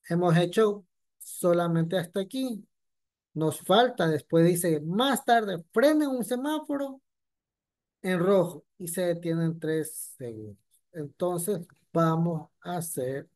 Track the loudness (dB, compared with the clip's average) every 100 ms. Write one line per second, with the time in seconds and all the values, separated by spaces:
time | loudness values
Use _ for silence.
0 | -2 0 4 4 4 2 2 0 _ _
1 | _ _ -18 -2 2 2 2 0 0 -2
2 | -2 -6 -6 -6 -6 -8 -14 _ _ _
3 | _ _ _ -2 -2 -2 4 4 4 2
4 | 0 0 _ 4 4 4 0 -2 -2 0
5 | 0 0 2 2 2 -8 -2 2 4 4
6 | 0 -2 -4 -4 -4 -6 -6 -6 -6 -12
7 | _ _ _ _ _ _ _ _ _ _
8 | -4 0 4 4 2 -4 _ _ -10 -4
9 | -2 -2 -2 -2 -2 -2 -4 -4 -4 -10
10 | -16 -14 -14 -12 -16 -18 _ _ _ -14
11 | -14 _ -4 -2 -4 -6 -8 _ _ 2
12 | 2 2 0 -4 -10 _ -10 -8 -6 -6
13 | -6 -6 -12